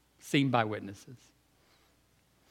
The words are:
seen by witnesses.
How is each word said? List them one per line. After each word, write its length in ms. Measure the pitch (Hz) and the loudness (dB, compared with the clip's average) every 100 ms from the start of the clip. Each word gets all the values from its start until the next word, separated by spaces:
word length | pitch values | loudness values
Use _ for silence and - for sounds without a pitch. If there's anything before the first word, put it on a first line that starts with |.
| _ _ | _ _
seen 320 | - 151 139 | -2 2 4
by 140 | 123 | 2
witnesses. 520 | 110 104 98 101 - 127 _ _ _ _ _ _ _ _ _ _ _ _ _ | 0 -4 -8 -14 -18 -20 _ _ _ _ _ _ _ _ _ _ _ _ _